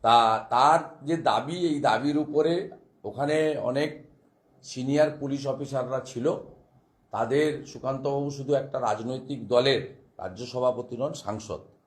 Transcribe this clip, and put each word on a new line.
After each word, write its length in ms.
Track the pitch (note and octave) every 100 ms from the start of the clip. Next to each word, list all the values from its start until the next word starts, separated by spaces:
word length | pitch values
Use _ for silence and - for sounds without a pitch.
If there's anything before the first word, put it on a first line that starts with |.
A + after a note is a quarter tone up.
তা 440 | A2+ A#2 A2+ A2 -
তার 560 | A#2+ C#3 E3 D#3 - C#3
যে 120 | E3
দাবি, 400 | C3 A2 C3 F3
এই 240 | E3+ D3
দাবির 360 | C3+ A2+ C#3 D3
উপরে 540 | D3+ D3 D#3 E3+ G3 - _ _
ওখানে 540 | G#2 G#2 C#3+ D#3 D#3 D3
অনেক 500 | A#2 C3 D3 - - _ _ _ _ _
সিনিয়র 480 | - B2+ B2+ C#3+ D3+ C#3+
পুলিশ 280 | C#3 C#3 C#3
অফিসাররা 520 | C3 C#3+ C3 B2 C3
ছিল, 380 | - A#2+ C3+ F#3 - - _ _ _ _ _
তাদের 540 | G2+ A#2 C3+ D3+ D3 C#3
সুকান্তবাবু 640 | - C3 C3+ C#3 C#3 C#3+
শুধু 240 | C#3 C3+
একটা 280 | C#3 C#3 C3+
রাজনৈতিক 680 | A#2+ G#2+ A2+ B2+ - C#3+ G2+
দলের 560 | B2 C3 B2 - - _ -
রাজ্য 280 | F#2+ F#2 B2
সভাপতি 520 | B2+ B2+ A#2+ - A#2+
নন, 160 | C#3
সাংসদ। 460 | D#3 G2+ A2 G#2+ D#2+ - _